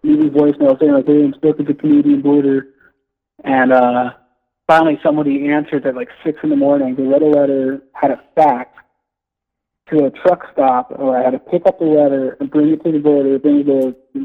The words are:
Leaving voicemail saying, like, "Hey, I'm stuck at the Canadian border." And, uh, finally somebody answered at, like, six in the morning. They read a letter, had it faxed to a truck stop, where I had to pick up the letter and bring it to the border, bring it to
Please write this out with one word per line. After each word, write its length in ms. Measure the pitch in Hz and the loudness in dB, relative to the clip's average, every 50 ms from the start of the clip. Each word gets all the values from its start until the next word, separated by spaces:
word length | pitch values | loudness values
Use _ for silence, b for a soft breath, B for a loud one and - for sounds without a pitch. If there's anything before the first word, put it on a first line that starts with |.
| - | -2
Leaving 260 | 151 151 151 156 285 | 0 2 2 0 0
voicemail 480 | 277 294 294 - 143 - 147 139 135 | 2 2 2 2 0 2 2 0 2
saying, 140 | - 156 147 143 | 2 2 2 2
like, 140 | 135 - | 2 2
"Hey, 160 | 151 147 147 147 | 2 2 2 2
I'm 100 | 139 135 | 0 -2
stuck 260 | - - 156 151 - | -2 -2 -2 -2 -2
at 60 | 147 | -4
the 80 | 151 143 | -6 -6
Canadian 480 | - - 151 147 147 143 147 143 139 | -2 0 2 2 2 4 2 0 0
border." 460 | 135 143 143 147 139 139 135 135 135 - b b b b b _ _ _ _ _ _ _ _ - - | 0 0 2 2 2 0 -2 -2 -4 -8 b b b b b _ _ _ _ _ _ _ _ -14 -6
And, 280 | 139 135 131 127 127 131 | -2 -2 0 2 2 2
uh, 380 | 127 123 123 123 123 123 123 - _ _ _ _ _ _ _ _ _ _ | 2 2 2 0 -2 -4 -6 -8 _ _ _ _ _ _ _ _ _ _
finally 320 | - 160 165 165 160 147 - | 0 2 2 2 0 -2 -2
somebody 480 | - 160 147 151 147 143 139 139 143 143 | -2 -2 -2 -2 -2 -2 -4 -2 -2 -2
answered 340 | 147 151 147 - 156 139 - | -2 -2 -4 -4 -6 -4 -4
at, 80 | 135 127 | -6 -6
like, 140 | 127 123 - - - - | -6 -10 -12 -14 -10 -8
six 140 | 165 151 - - | -8 -8 -6 -4
in 60 | 156 | -2
the 40 | 147 | 0
morning. 380 | 139 139 143 143 143 135 127 127 | 0 2 2 2 0 -2 -2 -4
They 80 | 135 135 | -4 -2
read 200 | 131 139 143 156 | 0 0 2 2
a 40 | |
letter, 540 | 151 147 143 143 139 139 135 131 131 139 135 - _ _ | 2 2 2 2 0 0 -2 -2 -4 -6 -8 -12 _ _
had 180 | - 147 139 | -4 -4 -4
it 80 | 127 - _ _ _ | -4 -6 _ _ _
faxed 300 | 165 156 147 127 123 127 - _ - _ _ _ _ _ _ _ _ _ _ _ _ _ _ _ _ _ _ _ _ _ - | 2 2 2 2 -2 -6 -12 _ -20 _ _ _ _ _ _ _ _ _ _ _ _ _ _ _ _ _ _ _ _ _ -2
to 160 | 156 151 143 | 0 0 0
a 60 | 131 | 0
truck 360 | - - - 180 175 170 - - _ | -2 -2 0 0 0 0 -4 -6 _
stop, 380 | - 139 135 127 - - - - - | -2 0 0 0 0 -4 -6 -10 -6
where 180 | 139 131 127 | -4 -2 -2
I 60 | 127 127 | 0 0
had 80 | 127 | -2
to 80 | 127 - | -2 -4
pick 260 | - - 180 175 - | -4 -4 -4 -2 0
up 140 | 190 - - | -2 -2 0
the 60 | 170 | 0
letter 520 | 156 151 147 147 139 139 135 131 127 - - | 0 2 2 2 2 0 -2 -4 -6 -6 -8
and 120 | 139 135 | -8 -4
bring 180 | - 151 147 156 | 0 0 2 2
it 140 | 156 151 - | 0 -2 -2
to 80 | 170 | -2
the 80 | 160 147 | -2 0
border, 400 | 147 151 147 143 139 135 135 135 | 0 0 2 2 2 0 -2 0
bring 220 | 143 147 143 143 | 0 0 0 2
it 40 | 143 | 2
to 300 | 143 135 135 131 127 127 - _ _ - 135 | 0 0 0 -2 -4 -6 -10 _ _ -12 -12